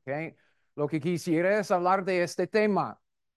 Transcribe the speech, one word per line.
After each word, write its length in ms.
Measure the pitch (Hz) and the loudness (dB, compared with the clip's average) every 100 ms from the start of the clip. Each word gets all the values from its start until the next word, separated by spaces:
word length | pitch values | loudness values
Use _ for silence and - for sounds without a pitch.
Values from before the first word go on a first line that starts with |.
¿Ok? 360 | 131 143 160 - _ _ _ | -8 -8 -8 -14 _ _ _
Lo 140 | - 147 | -6 -4
que 120 | 156 | -2
quisiera 600 | 175 170 180 160 180 208 | -2 -2 0 2 2 2
es 100 | 190 | 2
hablar 340 | 185 180 196 | 2 2 2
de 200 | 185 180 | 2 0
este 240 | 170 - 175 | 0 -2 -2
tema. 520 | 220 214 185 123 - _ _ _ | 2 2 2 -2 -8 _ _ _